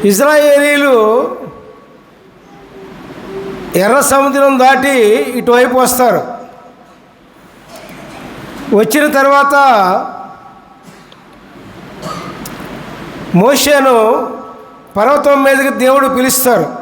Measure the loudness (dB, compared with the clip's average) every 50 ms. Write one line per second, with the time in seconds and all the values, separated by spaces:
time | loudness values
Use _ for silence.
0 | 2 2 2 2 2 2 4 4 4 4 4 4 4 2 2 2 2 2 2 2
1 | 2 2 2 0 0 -2 -8 -10 -14 -16 -18 -20 -20 -20 -20 -20 -20 -20 -20 -20
2 | -20 -20 -20 -20 -20 -20 -20 -20 -20 -20 -20 -20 -20 -20 -20 -20 -20 -20 -20 -20
3 | -18 -18 -18 -16 -16 -14 -12 -12 -10 -10 -12 -12 -12 -6 -2 0 0 2 2 2
4 | 2 2 2 2 2 0 0 2 2 2 2 4 4 4 4 4 2 0 2 2
5 | 4 4 2 2 0 -2 -4 -4 0 2 2 4 2 2 2 0 0 0 2 2
6 | 2 2 2 0 -4 -6 -12 -14 -16 -20 -20 -20 -20 -20 -20 -20 -20 -20 -20 -20
7 | _ -20 _ _ -20 _ _ -20 -20 -20 -20 -20 -20 -20 -20 -20 -20 -20 -20 -20
8 | -18 -18 -18 -18 -16 -16 -16 -16 -16 -16 -16 -14 -6 0 0 0 2 2 2 0
9 | 0 2 2 2 2 4 4 4 2 2 2 4 4 4 4 4 2 2 0 -2
10 | -4 -6 -12 -14 -16 -18 -18 -20 -20 -20 -20 -20 -20 -20 -20 -20 -20 -20 -20 -20
11 | -20 -20 -20 -20 -20 -20 -20 -20 -20 -20 -20 -20 -20 -20 -20 -20 -20 -20 -18 -16
12 | -14 -12 -12 -12 -12 -14 -14 -14 -14 -14 -14 -14 -14 -14 -14 -14 -14 -14 -16 -16
13 | -16 -16 -14 -14 -12 -2 0 2 2 4 2 2 2 2 2 4 4 4 4 4
14 | 2 2 0 0 -2 -6 -10 -14 -16 -18 -20 -20 -20 -20 -20 -20 -20 -10 -4 -2
15 | 0 2 2 2 2 2 2 4 4 2 2 2 0 -2 -2 0 0 2 2 2
16 | 2 0 0 0 0 0 0 0 0 0 0 0 0 -4 -6 -12